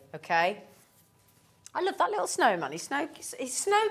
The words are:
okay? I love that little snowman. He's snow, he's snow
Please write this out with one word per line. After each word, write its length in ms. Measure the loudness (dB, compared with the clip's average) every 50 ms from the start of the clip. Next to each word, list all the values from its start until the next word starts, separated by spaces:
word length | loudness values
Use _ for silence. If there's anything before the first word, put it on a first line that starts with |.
| -16 -16 -16
okay? 480 | -12 -2 2 4 4 4 4 2 -2 -8 -18 -20 -20 _ _ _ _ _ _ _ _ _ _ _ _ _ _ _ _ _ -8 -4
I 60 | -2
love 160 | -2 0 0 2
that 120 | 0 0
little 180 | 0 0 -2 -2
snowman. 440 | 2 4 4 4 4 2 -2 -6
He's 120 | -6 -8 -8
snow, 240 | -6 -4 -4 -4 -6 -8 -14 -14 -14 -10 -8
he's 180 | -8 -6 -6
snow 280 | -4 0 2 4 4 4 2